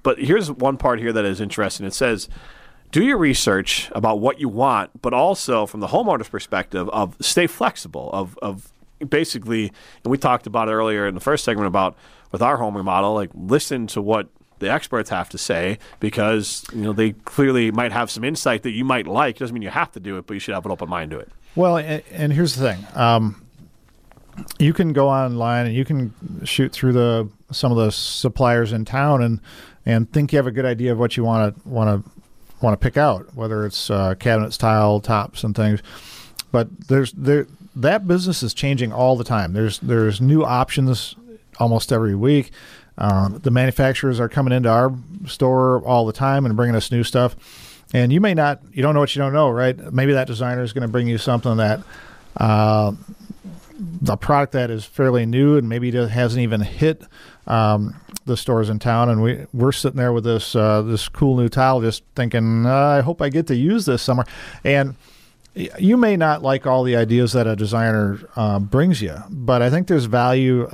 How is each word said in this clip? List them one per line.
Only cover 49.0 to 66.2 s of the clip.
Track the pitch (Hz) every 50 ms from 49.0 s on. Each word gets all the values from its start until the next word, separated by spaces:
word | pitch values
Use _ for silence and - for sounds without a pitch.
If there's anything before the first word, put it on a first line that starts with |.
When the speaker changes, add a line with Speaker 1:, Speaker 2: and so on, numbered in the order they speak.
Speaker 2:
what | 143 139 -
you | 139 139
don't | 135 139
know, | 151 156 135
right? | 117 120 127 127 127 - - - 113
Maybe | 131 135 139 143
that | 135 131
designer | 131 123 110 127 123 123 123 123
is | 117 -
gonna | 139 123 113
bring | 107 123 120 120
you | 117
something | 110 - 135 123 117 - 127 113
that, | 110 110 104 107 - - - - - - - - - - - -
uh, | - - 110 107 107 107 107 107 107 107 104 104 - - - - - - - - - - 196 165 175 - - 311 294
the | 202 165 165 180 139 127 104
product | - - - 147 143 143 - -
that | 135 123 117
is | 117 110 104
fairly | - - - 139 131 123 123 117
new | 113 117 127 139 143 147 147
and | 120 113
maybe | 113 120 123 123
does, | 117 123 120 113
hasn't | 107 120 123 117 117 127 123
even | 113 113 107 104
hit, | 101 - - 147 160 156 - - - - - - - - _ _
um, | - 113 113 110 107 107 104 104 - - - - - - - -
the | 135 120
stores | 113 - - 120 117 110 104
in | 110 107
town. | - 123 113 117 120 120
And | 113 107 110
we, | 117 127 - 139 - -
we're | 120 120 135 135
sitting | - - 135 127 135
there | 123 123 120
with | 117 107
this, | 120 113 113 - - -
uh, | 117 107 107 107 107
this | 107 113 113 104 - -
cool | - - 147 139 131
new | 127 120 117
tile, | - 135 131 131 131 127 113
just | 113 110 - - _ _
thinking, | - 123 117 - 117 113 113 113 113 113
"Uh, | 123 131
I | 139 139 147 143 143 131
hope | 147 170 -
I | 147 143
get | 135 160 165 -
to | 135
use | 120 131 165 214 233 190
this | 147 127 117
somewhere." | - - 123 123 120 - - - - - - - -
And | 135 139 143 135 135 131 - _ _ _ _ _ _ _ _ _ _ _
y-, | 190 - - - -
you | 185 190 233 254
may | 240 214 208
not | 180